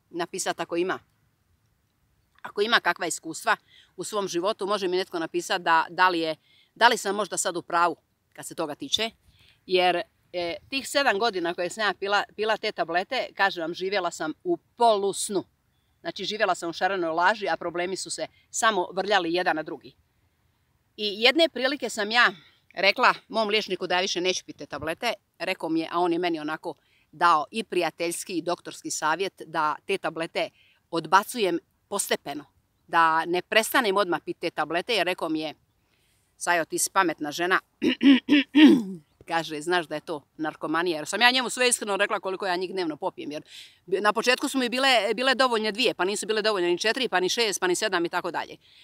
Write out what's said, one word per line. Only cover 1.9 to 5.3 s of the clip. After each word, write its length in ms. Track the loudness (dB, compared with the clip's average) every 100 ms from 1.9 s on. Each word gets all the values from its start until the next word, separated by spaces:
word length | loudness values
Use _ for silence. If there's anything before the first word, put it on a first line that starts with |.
| _ _ _ _ _
ako 200 | -10 -4
ima 180 | 2 2
kakva 260 | 2 -2 -4
iskustva 500 | -6 -10 -4 -2 -2 _ -20 _ -14
u 80 |
svom 240 | -8 -4 -4
životu, 380 | -2 -2 -2 -4
može 220 | -2 -2
mi 80 | -2
netko 220 | -2 -6
napisat 440 | -6